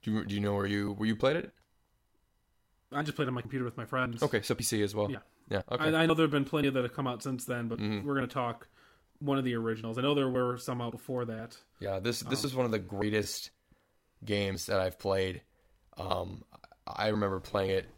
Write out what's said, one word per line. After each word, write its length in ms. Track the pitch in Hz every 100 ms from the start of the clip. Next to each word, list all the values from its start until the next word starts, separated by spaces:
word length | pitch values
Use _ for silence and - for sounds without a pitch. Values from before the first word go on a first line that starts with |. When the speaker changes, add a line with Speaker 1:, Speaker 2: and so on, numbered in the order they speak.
Speaker 1:
Do 80 | -
you, 120 | 107
do 100 | 101
you 60 | 101
know 140 | 101
where 120 | 101 98
you, 260 | 101 101
where 140 | 101 107
you 80 | 110
played 200 | 131 160
it? 140 | - _ _ _ _ _ _ _ _ _ _ _ _ _ _
Speaker 2:
I 100 | 143
just 140 | 151 143
played 120 | 135
on 60 |
my 60 | 123
computer 240 | 120 135
with 120 | 123 123
my 100 | 113
friends. 360 | 131 127 117
Speaker 1:
Okay, 200 | 147 113
so 120 | -
P 80 | 117
C 200 | 107 110
as 120 | 104
well. 160 | 104 104
Speaker 2:
Yeah. 80 | 120 - _ -
Speaker 1:
Yeah, 100 | 101 -
okay. 240 | 123 156
Speaker 2:
I, 80 | 160
I 20 | 165
know 80 |
there 100 | 160
have 60 | 160
been 160 | 143 139
plenty 240 | 156 139
that 120 | 131
have 120 | 123
come 120 | - 131
out 160 | 120
since 220 | 139 127
then, 240 | 127 123 117
but 100 | 113
Speaker 1:
Mm-hmm. 280 | 104 107 143
Speaker 2:
we're 80 |
gonna 120 | 139 127
talk 420 | 139 123 113 - _ - _ _ _
one 180 | 143 139
of 60 |
the 100 | 131
originals. 440 | 117 113 113 113 113
I 40 |
know 120 | 135
there 140 | 143 135
were 280 | 127 123 123
some 220 | - 123
out 120 | 120
before 320 | 117 - 127 120
that. 300 | 110 117 - _ _
Speaker 1:
Yeah, 180 | 101 95
this, 200 | 101 117
this 240 | - 135
Speaker 2:
Um, 60 | 143
Speaker 1:
is 40 |
one 100 | 127 123
of 60 |
the 60 | 110
greatest 720 | 92 98 104 107 101 - - _ _ _ _ _ _ _
games 420 | 107 101 98 95 -
that 140 | 98
I've 180 | 92 -
played. 440 | 98 98 95 90 - _ _ _ _ -
Um, 460 | 92 92 90 92 - - - - -
I 220 | - 104
remember 320 | 107 101 95
playing 300 | - 104 95
it 160 | 95 -